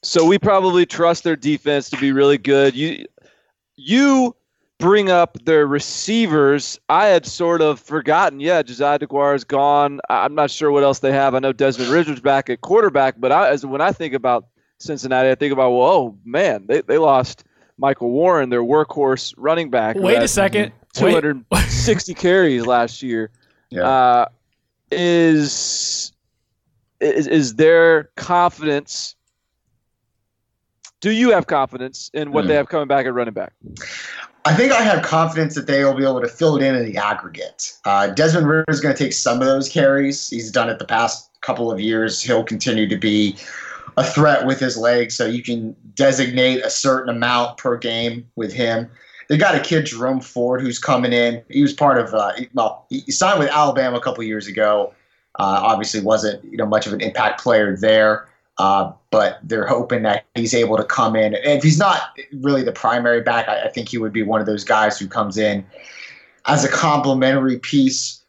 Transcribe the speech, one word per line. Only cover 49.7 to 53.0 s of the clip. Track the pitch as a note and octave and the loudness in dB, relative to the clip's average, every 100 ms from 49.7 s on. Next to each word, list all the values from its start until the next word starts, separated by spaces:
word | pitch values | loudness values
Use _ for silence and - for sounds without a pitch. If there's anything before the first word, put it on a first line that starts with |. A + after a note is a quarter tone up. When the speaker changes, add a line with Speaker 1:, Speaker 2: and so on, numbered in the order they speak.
| D#3+ D3 | -2 -2
Speaker 3:
Jerome | A#2 B2+ C3 | -4 -4 -4
Ford, | - - A#2+ B2+ | -6 -4 -2 -2
who's | C3 A#2 | -4 -6
coming | - B2 B2 | -2 0 0
in. | A#2+ A#2+ A#2 - | 0 0 -2 -6
He | C3+ | 0
was | C#3+ | 0
part | - D3 B2 | 2 2 2
of, | A2 | 0
uh, | A2+ G2+ - | -2 -2 -4
he, | B2+ | -8
well, | B2+ A2 - _ | -4 -4 -4 _
he, | C3+ | -12